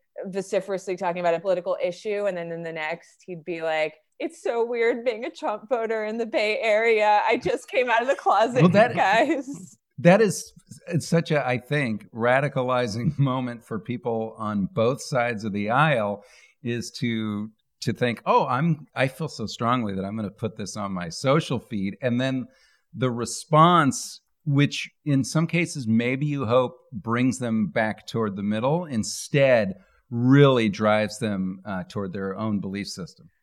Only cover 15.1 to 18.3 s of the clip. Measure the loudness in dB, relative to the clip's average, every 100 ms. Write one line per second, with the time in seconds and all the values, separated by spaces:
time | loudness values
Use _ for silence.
15.1 | -2 0 -2 -6 -4 0 2 4 2 0
16.1 | -4 -10 _ _ _ -6 -6 -8 -6 -4
17.1 | -2 -4 -6 -8 -14 _ _ -6 -2 -2
18.1 | -2 0